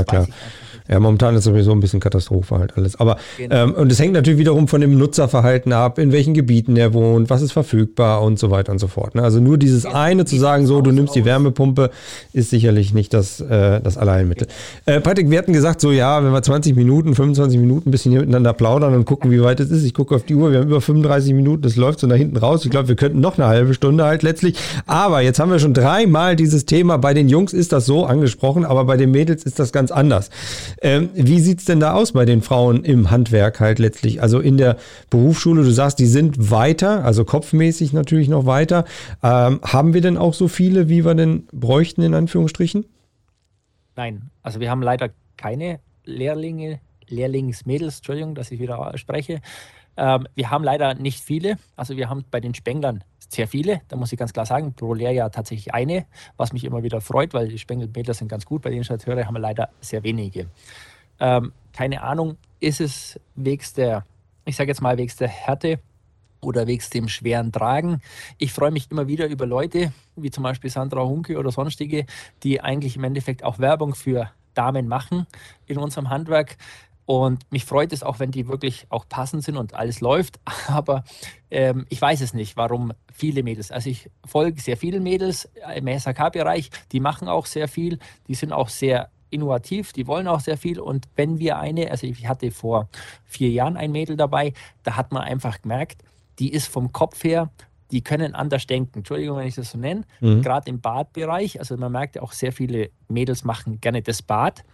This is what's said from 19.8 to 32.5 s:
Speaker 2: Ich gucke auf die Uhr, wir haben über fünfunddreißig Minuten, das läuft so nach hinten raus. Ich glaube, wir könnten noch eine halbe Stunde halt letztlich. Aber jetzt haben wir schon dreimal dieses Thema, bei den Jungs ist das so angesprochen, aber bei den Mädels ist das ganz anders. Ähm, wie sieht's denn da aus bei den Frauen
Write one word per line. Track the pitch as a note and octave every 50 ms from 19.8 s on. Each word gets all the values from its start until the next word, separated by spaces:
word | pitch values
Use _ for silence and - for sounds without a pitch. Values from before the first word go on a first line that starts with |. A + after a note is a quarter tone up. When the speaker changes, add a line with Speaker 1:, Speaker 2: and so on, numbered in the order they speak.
| D3
Speaker 2:
Ich | B2+ -
gucke | - C3+ - C#3
auf | B2 - -
die | D#3
Uhr, | C#3+ D#3+ D#3
wir | C3+ B2+
haben | C3+ D3
über | D3 C#3+
fünfunddreißig | - - D3+ D#3 D3+ D3 C#3+ C#3 C#3 C#3 C3+ C3+
Minuten, | C#3 C#3+ D3+ D#3
das | C#3+ A#2+ G#2+ A#2+
läuft | B2+ C3+ D3+ -
so | - B2
nach | B2 A#2+
hinten | D3 D3 -
raus. | A#2 A2 B2 D#3 E3 -
Ich | B2
glaube, | B2 C3+ C3 B2
wir | B2 -
könnten | C#3 D3 D#3 C#3
noch | C3+ F#3 - -
eine | C#3 A2
halbe | A2+ A#2+ B2 C3 C3
Stunde | - - C#3 D3 D#3+ D#3
halt | D3 D#3 D#3 D#3
letztlich. | D#3+ E3 - F#3 F3 E3+ - - - - C3+ - -
Aber | - E3 G3 G3+ D#3+ C#3
jetzt | B2+ C3 B2 -
haben | D#3 F3+
wir | F3+ D#3+
schon | C#3+ D3+ B2
dreimal | C3 A#2+ C#3 E3+ G#3 A#3 F#3+ D3+ D#3 E3+ F#3 F3+
dieses | D#3+ D#3+ D3+ D#3 D3 B2+
Thema, | - - E3+ F3+ F3 E3 C3+
bei | B2 C#3+ C#3+
den | D3+ C#3+ C3
Jungs | C3+ E3 G3 F#3+ -
ist | F#3 E3+ -
das | E3+ C#3 A#2
so | B2 C#3 D#3+ F3+
angesprochen, | - B2 D3+ D3 B2 A2 - - C3+ C#3 F3 E3
aber | D3+ C3 C3 C3
bei | B2+ C3+ B2+
den | C3+ C3
Mädels | C3 C#3 D#3+ D#3+ E3 D#3 -
ist | C3 - -
das | C#3 A#2
ganz | - C#3+ C3 B2
anders. | - C#3+ C#3+ D3+ A#2+ F#2 G2+ - - - - - - - - - - -
Ähm, | - C#3+ C3+ D3 E3+ F3+ F#3+
wie | F#3 C3 B2 D#3+ F3
sieht's | D#3+ F#3 F#3 F3 -
denn | - F3 D#3
da | D3+ D#3 E3
aus | G3 A3+ A3
bei | - C3 B2
den | A#2 A#2+ A2+
Frauen | G#2+ -